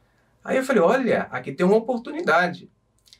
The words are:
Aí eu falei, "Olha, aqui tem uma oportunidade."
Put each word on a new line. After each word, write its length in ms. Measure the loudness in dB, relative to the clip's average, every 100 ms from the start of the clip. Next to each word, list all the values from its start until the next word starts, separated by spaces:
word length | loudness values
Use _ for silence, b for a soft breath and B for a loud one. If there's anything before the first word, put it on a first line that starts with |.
| _ _ _ _
Aí 140 | -4 -2
eu 80 |
falei, 180 | 0 2
"Olha, 400 | 4 2 0 -2 -4
aqui 220 | -8 -10
tem 140 | -2 2
uma 100 | 2
oportunidade." 920 | 0 -6 -8 -6 0 2 0 -4 -16 _ _ _ b b